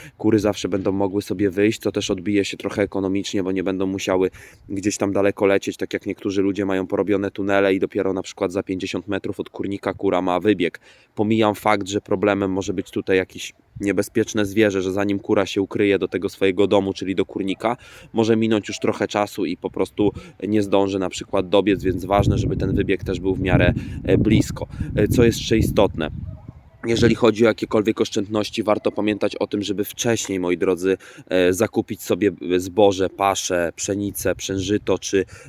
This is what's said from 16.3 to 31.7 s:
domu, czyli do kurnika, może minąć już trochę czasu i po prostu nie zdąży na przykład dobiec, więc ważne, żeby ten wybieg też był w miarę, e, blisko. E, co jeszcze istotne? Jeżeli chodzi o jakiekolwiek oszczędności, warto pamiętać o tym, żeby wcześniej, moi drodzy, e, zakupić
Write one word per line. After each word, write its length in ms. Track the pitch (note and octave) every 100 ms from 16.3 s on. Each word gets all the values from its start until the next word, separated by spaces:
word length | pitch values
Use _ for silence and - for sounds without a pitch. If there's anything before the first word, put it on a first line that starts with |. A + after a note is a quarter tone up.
| - G2 F#2 F#2+
domu, 260 | G#2 G2
czyli 220 | F#2 F#2+ F#2+
do 100 | F#2+
kurnika, 520 | G2+ F#2+ F#2 A2 B2 - - -
może 220 | A2 A2+ A2
minąć 320 | A2+ G#2+ G2
już 120 | G2+
trochę 280 | - - G#2
czasu 380 | G#2 G#2 - D#2+
i 120 | F2+
po 120 | F#2+
prostu 420 | F#2 F#2 - G2+ - - - F#2+
nie 160 | G#2+
zdąży 360 | G2+ G2 G2 G2
na 100 | F2+
przykład 400 | - - G2 F2+
dobiec, 340 | G2+ G2 F#2+
więc 220 | F#2+ F2+ F2+
ważne, 320 | G2+ - G2+
żeby 200 | F#2 F#2
ten 180 | F#2+ G2
wybieg 280 | F#2+ F#2+
też 160 | - F#2
był 160 | F#2 F#2
w 40 |
miarę, 340 | F#2 F2 F2+ - - -
e, 140 | - F#2+
blisko. 500 | G#2+ - - - - - - G#2+
E, 120 | G#2
co 160 | -
jeszcze 340 | A#2 - - A2+
istotne? 540 | - - F#2+ - D2+ C#2 - - - - - - A#2
Jeżeli 300 | A2+ A#2 A2
chodzi 300 | A#2 G#2 A2+
o 20 |
jakiekolwiek 540 | G#2 G#2+ A2+ G#2+ G#2+
oszczędności, 600 | A2 A2+ G2+ G#2+ G2+ -
warto 280 | G2+ G#2 G#2
pamiętać 440 | - G#2 G2+ G#2 -
o 120 | G#2
tym, 140 | G#2
żeby 220 | G2 F#2+
wcześniej, 560 | G2+ - A#2+ A2+ - F#2+
moi 180 | F2 E2+
drodzy, 400 | F#2 F2 F#2+ F#2+ - - -
e, 240 | F#2 F2+
zakupić 480 | F#2+ A2